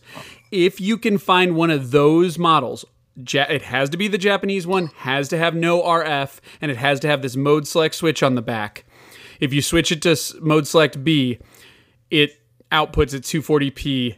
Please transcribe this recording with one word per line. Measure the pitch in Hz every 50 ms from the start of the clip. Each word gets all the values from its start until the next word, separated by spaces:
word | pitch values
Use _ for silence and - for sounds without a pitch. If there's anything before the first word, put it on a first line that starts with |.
| _ - - - - - - - _ -
If | - 185 170 190 - -
you | 185 196 226 202
can | - 226 208
find | 190 - - 185 180 185 180 165
one | 160 170 165
of | 156 143 131 120
those | 127 147 143 151 160 165 180 185 151 165
models, | 175 165 160 151 127 113 123 117 - _ _ _ _ _ -
Ja-, | - 127 123 - 139 139 135
it | 156 135
has | - - 123 131 139 139
to | 156
be | 170 208
the | 214 190 190
Japanese | 180 208 202 196 208 202 196 196 165
one, | 170 190 190 175 147 - -
has | - 131 135 139 139 135
to | 180 160
have | 165 170 165
no | 170 170 170 170 175
R | 165 170 165 170 156
F, | 156 147 139 139 135 - - _ - - -
and | - 151
it | 131
has | 113 139 139 143 131
to | 147 151
have | 147 135
this | 131 135 117
mode | 135 139 143 147 156 147
select | - - 170 160 156 -
switch | - 175 160 147 -
on | 156 135 127
the | 123
back. | 113 135 120 110 107 104 - - - _ _ - - - - - - - - -
If | 156 135 131
you | 143
switch | 131 - 165 170 160 -
it | 180 151
to | - 175
s-, | 160 143 - - - -
mode | 160 151 151 156 147
select | - - 165 156 143 - 143
B, | 131 160 160 147 131 123 117 - - _ _ - - - _ _ _ _ _ _ _ -
it | 170 156 147 147 - _ _ _ _ _ _ -
outputs | 160 156 156 151 147 156 151 135 139
at | 135
two | 120 - - 160
forty | 131 - 151 147 143 135
P | - - - 143 135 131 123 120 104